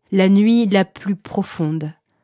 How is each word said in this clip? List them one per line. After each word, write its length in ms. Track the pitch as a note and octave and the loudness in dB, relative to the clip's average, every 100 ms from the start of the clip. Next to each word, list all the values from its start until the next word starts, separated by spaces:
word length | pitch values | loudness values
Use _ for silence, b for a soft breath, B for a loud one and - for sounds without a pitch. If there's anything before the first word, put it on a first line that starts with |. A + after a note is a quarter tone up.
| _ | _
la 180 | G3 F#3+ | 0 4
nuit 380 | G3 G#3+ A#3 A3 | 4 4 2 2
la 180 | G3 | 0
plus 300 | F#3+ - G3 | 0 -6 -8
profonde, 800 | G3 - - F#3+ - D#3 D#3+ D#3 - _ _ | -8 -6 -6 -6 -6 -4 -4 -8 -14 _ _